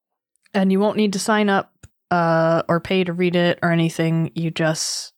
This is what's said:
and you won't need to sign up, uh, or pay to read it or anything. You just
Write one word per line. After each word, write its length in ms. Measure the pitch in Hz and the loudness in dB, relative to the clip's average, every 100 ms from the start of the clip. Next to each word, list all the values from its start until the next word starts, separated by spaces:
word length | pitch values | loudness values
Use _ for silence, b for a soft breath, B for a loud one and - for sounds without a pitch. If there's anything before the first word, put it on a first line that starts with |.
| _ _ _ _ _ | _ _ _ _ _
and 180 | 202 190 | 0 2
you 80 | 190 | 2
won't 160 | 208 208 | 2 0
need 140 | 214 | 0
to 60 | 190 | -2
sign 300 | - 214 208 | -2 0 2
up, 240 | 196 - _ - _ - | 0 -2 _ -20 _ -4
uh, 500 | 175 165 165 165 165 - | 0 2 2 2 0 0
or 100 | 170 | -2
pay 240 | - 190 | 0 -2
to 80 | 180 | -2
read 240 | 170 180 175 | -2 0 2
it 240 | 175 - | 0 0
or 80 | 175 | 0
anything. 600 | 170 165 - 165 165 165 - | 2 0 0 0 0 -2 -2
You 160 | 165 | -4
just 640 | 165 160 156 - - - | -2 -2 -2 -4 -8 -10